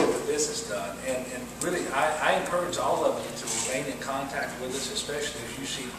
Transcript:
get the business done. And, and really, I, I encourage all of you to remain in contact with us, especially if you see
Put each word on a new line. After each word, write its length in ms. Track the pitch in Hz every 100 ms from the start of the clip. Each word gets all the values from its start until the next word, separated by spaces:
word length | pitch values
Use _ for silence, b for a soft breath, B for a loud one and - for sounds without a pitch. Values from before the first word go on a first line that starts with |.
get 80 | -
the 160 | -
business 420 | - 151 - - -
done. 260 | - - -
And, 160 | - 123 - 123
and 60 | 120 -
really, 240 | 170 180 -
I, 400 | - 151 - 156
I 80 | 190
encourage 380 | - 175 - -
all 260 | - -
of 80 | - -
you 80 | -
to 160 | - - - -
remain 240 | 131 139
in 60 | 123
contact 580 | 139 135 139 - 120 120
with 140 | 127
us, 160 | 131 -
especially 540 | - - 147 - 127
if 160 | 117 -
you 60 | 139
see 180 | - 123